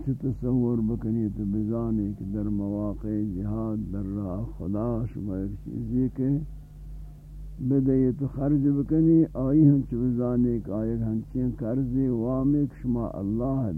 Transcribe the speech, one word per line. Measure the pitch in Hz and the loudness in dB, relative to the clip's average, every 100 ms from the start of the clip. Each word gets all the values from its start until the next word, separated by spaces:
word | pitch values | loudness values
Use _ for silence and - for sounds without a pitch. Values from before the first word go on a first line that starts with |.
| 135 | 2
چو | 127 | -2
تصور | 135 123 123 127 120 117 | -2 -2 0 2 2 2
بکنی | 110 117 110 117 107 104 | 0 0 -2 0 -2 -2
تو | |
بزانی | 104 107 107 117 117 110 101 101 | -2 -2 -2 -2 0 0 -2 -4
کہ | 98 | -6
در | 104 104 | -4 -2
مواقع | 101 101 104 104 101 107 107 107 | -2 -2 -2 -4 -4 -4 -2 -2
جہاد | 90 101 110 113 110 95 | -4 -4 -4 -4 -4 -4
در | 101 | -6
راہ | 98 101 98 92 117 - | -4 -4 -4 -4 -6 -6
خدا | 95 101 120 113 120 | -4 -2 -2 -2 -4
شما | - 101 92 | -6 -6 -4
ایک | 98 101 | -4 -6
چیزی | - 120 113 123 131 - | -8 -6 -2 0 0 0
کہ | 131 143 151 - - - - - - - - - - - | 0 0 -4 -12 -16 -16 -14 -14 -14 -16 -16 -14 -14 -6
بدهی | 127 139 131 131 131 123 | 0 2 4 4 4 2
تو | 135 | -4
خرج | 131 139 147 143 | -2 2 4 4
بکنی، | 143 143 156 160 165 156 | 2 2 4 6 6 6
آئی | 123 131 156 147 | 2 2 8 8
ہن | 139 - | 8 2
چو | 120 | 0
بزانی | 127 120 123 123 123 117 | 0 0 2 2 2 0
کہ | 98 | -2
آئی | 104 110 | -2 -2
ہن | 117 113 110 - | -2 -2 -2 -4
چین | 131 127 - | -2 -2 -2
قرض | 110 131 127 131 135 | -2 -2 0 0 0
وام | 117 120 131 135 | 0 0 2 2
ایک | 147 139 - | 2 0 -2
شما | 123 117 110 | -2 0 -2
اللہ | - 98 110 131 135 113 | -4 -2 0 0 0 0